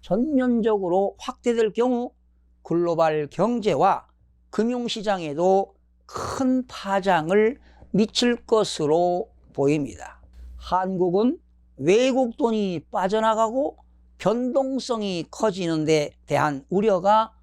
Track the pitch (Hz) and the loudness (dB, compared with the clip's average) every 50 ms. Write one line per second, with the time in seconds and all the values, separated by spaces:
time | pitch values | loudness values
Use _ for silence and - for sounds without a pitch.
0 | - - 175 220 254 311 294 254 254 247 240 233 208 226 220 202 190 175 175 190 | -2 -2 0 0 0 2 2 2 2 2 0 2 2 2 0 0 0 0 0 0
1 | 196 190 - _ - - - _ _ 240 233 226 226 214 185 - 233 254 254 240 | 0 -2 -4 _ -14 -14 -14 _ _ -2 0 2 0 0 0 0 0 0 0 -2
2 | 240 262 _ _ _ _ _ _ _ _ _ _ _ - 160 170 175 170 170 156 | -4 -8 _ _ _ _ _ _ _ _ _ _ _ -4 -2 0 0 0 0 2
3 | 165 160 156 151 147 143 - - 185 226 240 233 196 208 156 131 170 196 165 - | 2 2 2 -2 -4 -6 -2 -2 0 0 0 0 0 0 2 4 4 2 2 0
4 | - _ _ _ _ _ _ _ _ _ - - 220 233 247 247 240 220 - 220 | -4 _ _ _ _ _ _ _ _ _ -4 -2 -2 0 -2 -4 -4 -6 -6 -4
5 | 190 214 196 185 165 151 139 151 175 185 190 196 190 - _ _ _ _ _ _ | -2 -2 -2 -2 -4 -6 -2 0 2 4 4 2 2 -2 _ _ _ _ _ _
6 | _ - - - - - - - 269 254 254 254 247 - - - - 196 196 196 | _ -14 -10 -10 -8 -8 -4 -2 0 0 0 0 -2 -6 -14 -12 -6 -2 -2 0
7 | 185 196 180 165 156 160 190 208 214 220 277 - _ - _ - - - - 190 | 2 2 2 2 2 2 2 4 4 2 0 -4 _ -20 _ -20 -14 -2 0 0
8 | 220 214 - - 247 240 240 - - - 226 214 196 - - - 156 147 156 170 | 0 2 0 0 0 0 0 -2 -2 0 2 2 2 0 -2 -4 0 0 2 2
9 | 175 180 175 180 - - _ _ _ - - - 139 139 151 156 143 117 101 - | 2 0 0 -2 -6 -8 _ _ _ -14 -4 0 0 2 2 0 -2 -6 -10 -16
10 | - - - - - - - - - - - - - - 180 185 185 190 190 175 | -18 -20 -20 -20 -20 -20 -20 -20 -20 -20 -20 -18 -6 -4 -2 -2 -2 -2 -2 0
11 | 185 180 170 196 220 247 349 - _ _ _ _ _ _ _ - 135 156 196 226 | 0 2 2 2 2 2 0 -2 _ _ _ _ _ _ _ -4 0 2 4 4
12 | 254 262 247 262 262 233 - - 294 233 220 214 202 190 175 151 - _ - 208 | 4 2 2 2 0 -2 -2 -2 -2 0 0 0 -2 -2 -4 -6 -8 _ -4 -4
13 | 180 196 208 220 220 220 220 214 226 220 233 262 285 - - _ - _ _ _ | -2 0 0 0 2 2 2 2 0 0 0 -2 -4 -4 -6 _ -20 _ _ _
14 | _ _ _ _ - 185 220 240 254 254 247 277 269 262 269 254 - - 240 220 | _ _ _ _ -2 0 0 0 -2 0 0 0 0 0 -4 -6 -4 -4 -4 -4
15 | 208 196 185 170 151 - - - - 220 180 190 180 165 165 156 156 151 156 151 | -2 -4 -4 -6 -6 -10 -6 -2 -2 -2 -2 -2 -4 -2 -2 -2 2 2 2 2
16 | 147 - - _ _ - 113 120 143 151 143 135 139 _ 175 190 208 220 196 175 | 0 -4 -10 _ _ -2 0 0 0 0 -2 -6 -8 _ -2 0 2 2 2 2
17 | 175 196 214 220 220 214 _ _ | 2 4 4 4 2 -2 _ _